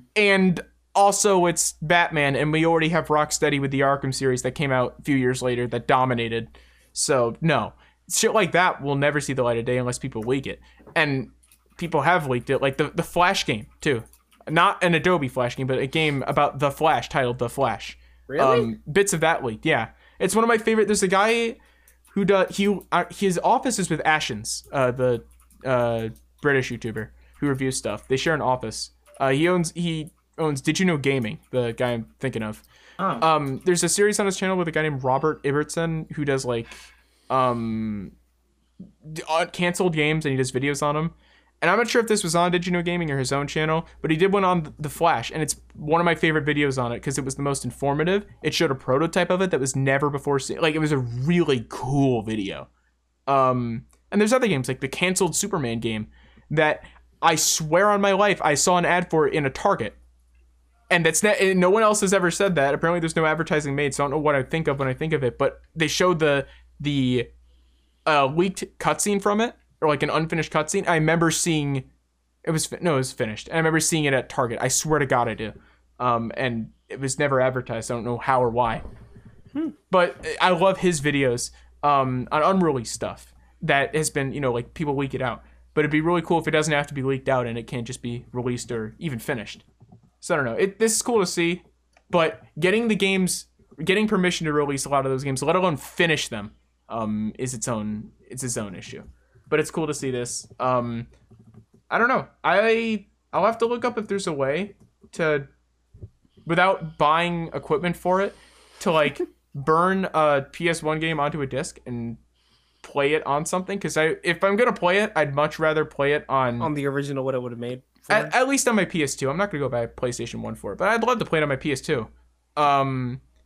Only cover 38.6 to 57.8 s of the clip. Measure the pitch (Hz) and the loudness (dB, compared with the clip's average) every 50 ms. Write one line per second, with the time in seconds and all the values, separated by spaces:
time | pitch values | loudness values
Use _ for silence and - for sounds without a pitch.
38.6 | _ _ _ - 185 - _ _ - 156 156 160 - - 156 165 175 170 - - | _ _ _ -20 -20 -20 _ _ -18 -14 -14 -12 -6 -2 0 0 0 0 -2 -2
39.6 | 175 175 175 - 196 180 160 156 147 151 156 160 151 147 135 131 131 127 - 123 | -2 -2 0 0 0 0 2 2 0 2 2 0 0 0 0 0 0 0 -2 -2
40.6 | 135 143 143 135 151 147 147 151 160 165 - _ _ _ _ _ _ _ _ - | -2 -2 -2 0 -2 -2 0 0 -2 -4 -6 _ _ _ _ _ _ _ _ -2
41.6 | - 165 190 220 240 226 - 240 226 226 214 208 - 165 160 170 175 180 175 180 | 2 2 4 4 2 2 2 2 2 2 2 0 0 0 2 2 2 2 2 0
42.6 | 175 185 175 175 170 175 175 175 170 151 139 139 127 127 139 139 143 139 - 156 | -2 0 -2 -2 0 -2 -2 -2 -2 -2 -2 -2 -2 0 0 -2 -2 -2 -2 -2
43.6 | 156 156 160 165 165 - - - - 151 160 156 185 196 190 202 190 185 180 175 | 0 0 0 -2 -2 -6 -14 -8 -2 0 2 2 2 4 4 4 2 4 2 2
44.6 | 156 139 - - 147 143 - - 165 170 147 117 117 - - 160 156 143 - - | 0 -4 -10 -10 -10 -10 -6 0 0 2 2 0 -2 -6 -4 -4 -4 -4 -4 -8
45.6 | - - - - - 151 160 165 175 175 165 165 - 165 156 156 143 147 147 147 | -10 -20 -18 -10 -4 0 2 2 4 2 2 2 2 2 2 2 0 0 0 2
46.6 | 147 143 131 135 123 117 117 104 - 147 135 143 135 135 131 - 143 143 139 135 | 2 0 0 -2 -2 -4 -4 -6 -6 -6 -4 -4 -4 -6 -6 -4 -4 -2 -2 -4
47.6 | - - - - 135 139 139 147 156 175 190 208 208 - - - - 156 143 - | -4 -8 -8 -4 -2 -2 0 0 0 0 0 -2 -2 -6 -16 -6 -6 -4 0 0
48.6 | 170 151 139 131 - - 127 139 165 165 - 190 175 175 180 180 190 185 165 139 | 0 0 0 -2 -2 0 2 2 2 2 0 0 0 2 2 0 0 0 0 0
49.6 | 139 131 - 135 135 135 135 139 151 147 143 139 - 147 143 139 135 - - - | -2 -2 -2 0 0 2 2 2 2 0 -2 -2 -2 0 -2 -2 -2 -4 -4 0
50.6 | 170 160 156 156 156 151 151 135 127 120 117 123 131 156 175 175 170 147 139 123 | 0 0 2 2 0 0 0 0 -2 -4 -6 -4 0 2 2 4 4 4 2 0
51.6 | 110 - - - - 127 143 143 139 135 123 113 98 110 110 107 98 95 82 67 | 0 -6 -10 -8 -6 -2 2 2 4 4 2 0 -2 -4 -4 -4 -4 -6 -8 -10
52.6 | 71 - _ _ _ _ _ _ _ _ _ _ - - 139 135 131 131 127 127 | -12 -16 _ _ _ _ _ _ _ _ _ _ -2 2 2 4 4 4 2 0
53.6 | 120 117 113 117 - _ _ _ _ - - 202 208 214 254 254 254 214 165 135 | -2 -4 -6 -8 -10 _ _ _ _ -2 2 2 4 4 4 4 4 2 0 0
54.6 | 127 - 131 - - 131 - - 180 185 190 185 190 170 151 - - 135 - 170 | 0 -2 -4 -4 -4 -8 -4 -2 0 0 2 2 0 0 0 -2 -4 -4 -4 -4
55.6 | 135 117 117 120 110 113 110 107 107 - - - - - _ - _ - 147 156 | -4 -4 -4 -4 -4 -4 -4 -4 -8 -10 -14 -20 -20 -20 _ -20 _ -4 0 2
56.6 | 156 156 - - - - - - _ _ _ - - 165 165 156 - - - - | 2 2 2 -2 -6 -20 -20 -20 _ _ _ 0 2 2 2 2 2 0 0 -2
57.6 | 160 151 160 175 | -2 2 2 4